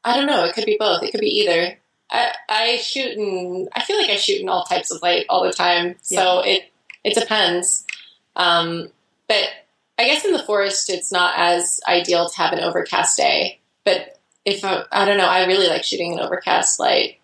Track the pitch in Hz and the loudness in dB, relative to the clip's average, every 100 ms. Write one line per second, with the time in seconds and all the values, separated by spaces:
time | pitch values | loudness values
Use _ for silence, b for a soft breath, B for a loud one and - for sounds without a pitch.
0 | 233 247 277 254 170 226 214 214 214 175 | 2 0 2 2 0 -2 0 2 2 0
1 | - 214 214 208 208 165 175 - _ _ | -2 -2 0 2 2 2 0 -6 _ _
2 | _ - - - - 214 233 240 - 277 | _ -2 -2 -4 -4 -2 0 -2 -4 -6
3 | 254 214 202 185 180 185 - - - 415 | -6 -4 -4 -4 -4 -6 -6 -6 -2 0
4 | 330 202 202 196 185 180 180 180 - 170 | 0 0 0 -2 0 -2 0 -2 -2 -2
5 | 175 180 - 185 185 185 175 175 175 180 | 0 0 2 2 2 0 2 2 0 -6
6 | - 180 185 180 185 190 - _ _ - | -4 2 4 2 2 0 -2 _ _ -8
7 | 208 220 226 214 180 175 175 - - B | -2 -2 0 0 2 0 0 -2 -6 B
8 | B B _ - 175 170 165 165 165 _ | B B _ -2 2 2 0 -4 -8 _
9 | _ _ - 208 - - _ _ _ - | _ _ -2 -2 -2 -8 _ _ _ 0
10 | 233 302 403 349 - 208 196 190 - 180 | 2 2 2 0 0 0 0 -2 -4 -4
11 | - 185 175 170 175 175 175 - - 175 | -2 0 0 2 2 2 0 -2 0 0
12 | 175 175 170 - 160 - - 180 - - | 2 0 0 -2 -2 0 -2 -2 -2 0
13 | - - - 76 - - _ _ - 185 | 0 2 2 2 -2 -6 _ _ 0 0
14 | - - _ _ 202 196 196 185 - 202 | -4 -20 _ _ -4 -2 -2 -4 -2 0
15 | 196 202 180 185 180 196 180 170 - - | 2 2 2 2 2 2 2 0 -2 -4
16 | 170 165 - 180 190 185 - - - - | -4 -4 -6 -4 0 0 0 0 2 2
17 | - - | 0 -8